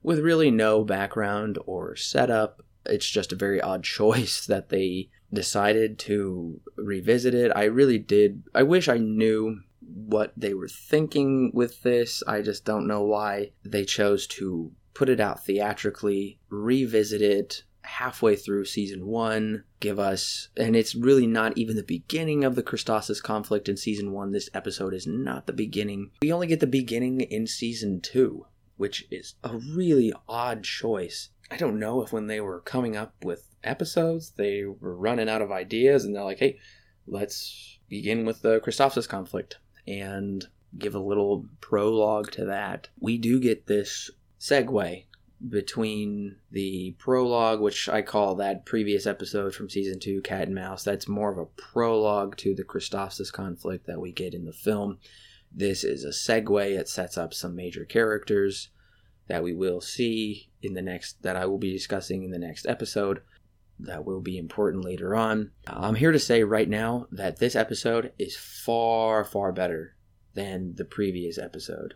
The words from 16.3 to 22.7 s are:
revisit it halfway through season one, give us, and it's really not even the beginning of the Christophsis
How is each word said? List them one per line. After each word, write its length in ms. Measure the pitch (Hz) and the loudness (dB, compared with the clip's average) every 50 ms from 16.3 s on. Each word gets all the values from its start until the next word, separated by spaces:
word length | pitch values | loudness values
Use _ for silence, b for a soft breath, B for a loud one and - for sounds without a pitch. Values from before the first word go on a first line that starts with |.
| - _ _ - | -8 _ _ -10
revisit 720 | 101 104 107 120 127 135 127 113 113 110 107 107 110 104 | -8 -4 0 2 2 2 2 4 4 2 2 2 2 2
it 420 | 104 101 98 101 101 - - - - _ _ _ | 4 4 4 4 2 -2 -6 -12 -14 _ _ _
halfway 540 | - - - - 123 127 - - 117 110 101 | -14 -10 -6 -6 -6 -6 0 2 4 4 4
through 280 | 101 - 101 101 101 98 | 2 0 -2 -2 -2 -2
season 420 | - - 107 101 95 98 92 92 | -2 -2 -2 -4 -4 -6 -8 -6
one, 580 | 101 113 117 113 110 110 107 107 107 107 104 - _ _ _ | -4 -2 -2 0 0 0 0 0 -2 -4 -6 -8 _ _ _
give 180 | - 104 98 101 | -4 -2 0 0
us, 500 | 98 98 95 - - - - - - - - | 2 2 0 0 -2 -4 -6 -8 -10 -12 -10
and 200 | 120 113 110 113 | -4 0 2 4
it's 180 | 113 110 - - | 4 4 2 0
really 320 | 117 120 135 139 135 120 | 2 6 8 8 8 6
not 300 | 113 113 113 110 110 - | 6 4 2 2 0 0
even 200 | 120 113 110 110 | -2 -2 -2 -2
the 60 | 104 | -4
beginning 640 | 101 - 87 82 - - 156 160 160 156 151 147 135 | -4 -4 -6 -6 -4 -4 -2 -2 0 0 2 2 2
of 100 | 131 123 | 2 2
the 80 | 123 | 0
Christophsis 600 | - - | -2 -2